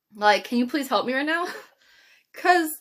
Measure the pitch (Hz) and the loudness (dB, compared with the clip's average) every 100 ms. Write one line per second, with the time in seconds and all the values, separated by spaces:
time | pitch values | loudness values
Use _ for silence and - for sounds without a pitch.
0 | _ 208 208 196 - 240 247 302 269 214 | _ 0 2 2 0 -2 0 -4 -2 -2
1 | 202 262 302 330 359 - - _ _ _ | -2 -4 -2 -4 -6 -10 -18 _ _ _
2 | _ _ _ - 349 359 311 - | _ _ _ -2 2 4 2 -6